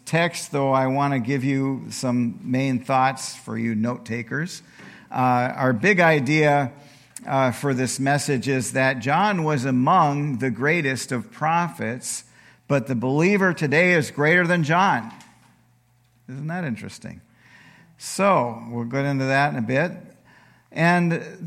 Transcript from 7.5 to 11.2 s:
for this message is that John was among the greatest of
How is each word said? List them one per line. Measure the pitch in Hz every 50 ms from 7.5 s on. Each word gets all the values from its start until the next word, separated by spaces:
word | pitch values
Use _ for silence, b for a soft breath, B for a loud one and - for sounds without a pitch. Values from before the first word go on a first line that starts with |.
for | 113 - 143 139 131
this | 123 131 120 - -
message | 135 139 143 139 - 147 139 120 98
is | 139 135 131 113 - 127
that | 131 131 131 135 123
John | 104 139 151 175 202 214 196 170
was | 156 151 151 123 127
among | 135 127 123 131 160 185 185 156 147 143 147 147 151 131 107
the | 131 131
greatest | 107 113 135 151 170 170 143 135 131 117 - -
of | 131 117